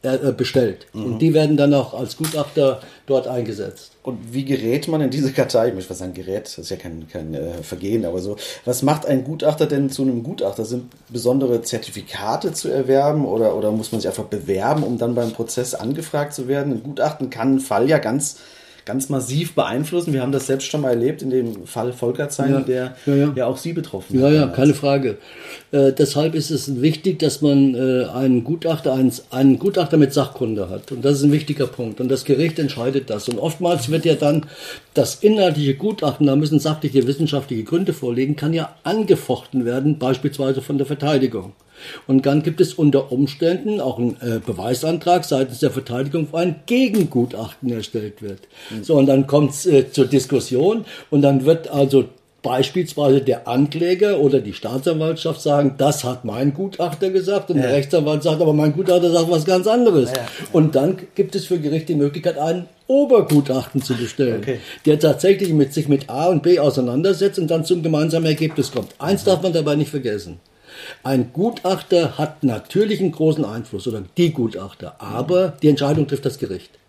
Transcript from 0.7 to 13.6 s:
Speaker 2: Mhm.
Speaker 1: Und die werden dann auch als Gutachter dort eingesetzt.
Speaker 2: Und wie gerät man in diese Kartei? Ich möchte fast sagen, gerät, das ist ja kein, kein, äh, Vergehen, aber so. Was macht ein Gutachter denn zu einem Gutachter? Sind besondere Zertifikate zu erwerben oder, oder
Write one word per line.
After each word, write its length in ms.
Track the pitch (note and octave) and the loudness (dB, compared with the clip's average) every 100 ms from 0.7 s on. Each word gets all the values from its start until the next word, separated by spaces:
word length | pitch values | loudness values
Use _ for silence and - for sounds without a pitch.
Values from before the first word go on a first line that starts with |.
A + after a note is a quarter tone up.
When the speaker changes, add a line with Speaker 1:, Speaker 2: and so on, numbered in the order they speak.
| F#2 - | -2 -14
Speaker 2:
Mhm. 100 | G#2+ | -10
Speaker 1:
Und 140 | A2 A2+ | -6 0
die 160 | D#3+ | 2
werden 240 | D3+ D3+ D3+ | 4 4 4
dann 160 | C#3+ | 4
auch 180 | C#3+ C3 | 4 0
als 240 | - B2+ - | -6 -10 -6
Gutachter 640 | D#3 D#3 C#3+ - C#3 B2+ - - | -6 -4 -4 0 0 0 -10 -20
dort 240 | - C3+ A#2 | -2 -2 -2
eingesetzt. 640 | B2 A2+ G2+ G2 - - _ | -6 -6 -8 -10 -12 -20 _
Speaker 2:
Und 300 | - A#2 A2+ | -12 -12 -8
wie 140 | B2+ C3+ | -8 -2
gerät 420 | C#3 A2 C3+ - | -2 0 -2 -2
man 140 | D#3+ | -2
in 80 | C#3 | 0
diese 200 | C3 C3+ | 0 -2
Kartei? 380 | C3+ C3+ A#2 A#2 | 0 0 2 0
Ich 60 | |
möchte 140 | F#2+ F2+ | -2 -8
fast 120 | F2+ | -10
sagen, 140 | F#2 | -10
gerät, 320 | F2+ F#2 G2 - | -10 -8 -8 -8
das 100 | - | -14
ist 140 | E2+ | -12
ja 60 | F#2+ | -10
kein, 300 | F2+ E2 D#2+ | -10 -14 -12
kein, 280 | F2 D#2 | -12 -10
äh, 280 | D2+ D#2 E2+ | -8 -8 -10
Vergehen, 440 | D#2+ F2+ F#2+ A2+ F2+ | -12 -10 -2 -2 -2
aber 140 | F2+ | -6
so. 160 | F#2 G#2 - - | -8 -10 -12 -10
Was 180 | - B2 | -6 -2
macht 220 | C#3 D3+ | 0 0
ein 200 | - C3+ | 0 -2
Gutachter 420 | B2+ D#3 D3 D#3 D3+ | -2 -2 -2 0 0
denn 240 | C#3+ C#3 | 0 -2
zu 120 | - | -2
einem 200 | C3+ A#2+ | -2 -2
Gutachter? 420 | A#2 - G2 G2+ | -6 -6 -6 -4
Sind 200 | A2 B2 B2 - _ | -6 -6 -10 -20 _
besondere 500 | A#2+ A#2 C3 C3+ A#2+ | -4 0 2 2 0
Zertifikate 920 | A#2 A#2 - - - - G2+ C#3 F#3 | -2 -8 -8 -14 -14 -10 -6 -4 -4
zu 160 | - - | -6 -4
erwerben 560 | C3 B2+ C3+ C#3+ D3+ C3 | -2 2 2 4 0 0
oder, 280 | G#2 A2+ | 2 0
oder 160 | F2+ | 2